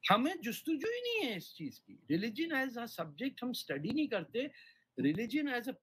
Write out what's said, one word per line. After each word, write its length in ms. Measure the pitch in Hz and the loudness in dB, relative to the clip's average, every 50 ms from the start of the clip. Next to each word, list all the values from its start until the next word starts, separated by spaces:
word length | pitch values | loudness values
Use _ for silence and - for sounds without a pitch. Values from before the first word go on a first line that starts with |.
| - - | 6 6
हमें 260 | 196 214 247 302 381 349 | 6 6 6 2 0 0
जुस्तजू 500 | - 240 220 - - - 320 285 285 440 | -2 -4 -4 -4 -2 -2 -2 0 0 -2
ही 140 | 466 494 | -2 0
नहीं 280 | 494 480 466 440 392 254 | -2 0 0 0 0 0
है 80 | 214 175 | -2 -4
इस 180 | - - - | -6 -10 -10
चीज 240 | - 160 135 113 - | -8 -8 -8 -8 -10
की। 200 | _ - - - - - | _ -20 -20 -20 -2 0
Religion 560 | 147 170 202 233 214 254 330 330 320 269 262 269 | 0 2 2 0 -2 -2 -2 0 2 0 0 0
as 100 | 226 233 | -2 -4
a 180 | 233 226 - | -6 -6 -4
subject 380 | - 165 160 143 147 233 277 - - | -4 -6 -6 -4 -4 -4 -4 -2 -2
हम 120 | - 254 233 | -4 -4 -2
study 360 | - - - 147 139 147 196 | -4 -4 -2 -2 -2 0 0
नहीं 180 | 233 302 302 277 | 2 2 2 2
करते, 440 | 233 196 165 - - 226 262 294 - - - - - _ _ _ _ - | 0 -2 -2 -2 -2 -2 -2 -2 -6 -12 -20 -20 -20 _ _ _ _ 2
religion 520 | - 139 156 180 233 233 226 302 302 285 254 | 4 4 4 4 0 0 2 2 2 2 0
as 100 | 240 226 | 0 0
a 100 | 262 - - | -2 -6 -6